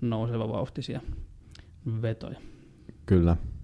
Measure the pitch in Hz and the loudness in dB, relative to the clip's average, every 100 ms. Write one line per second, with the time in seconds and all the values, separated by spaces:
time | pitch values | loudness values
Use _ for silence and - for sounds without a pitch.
0 | 120 113 117 117 110 98 - - 123 131 | -4 -2 -2 -2 -2 -4 -4 -6 -8 -8
1 | - - - - - - - - 120 113 | -8 -10 -12 -18 -20 -20 -20 -10 -6 -2
2 | 113 110 - - - - - - - - | -2 -4 -8 -14 -16 -20 -20 -20 -20 -16
3 | - 92 85 85 - - | 4 6 8 4 0 -8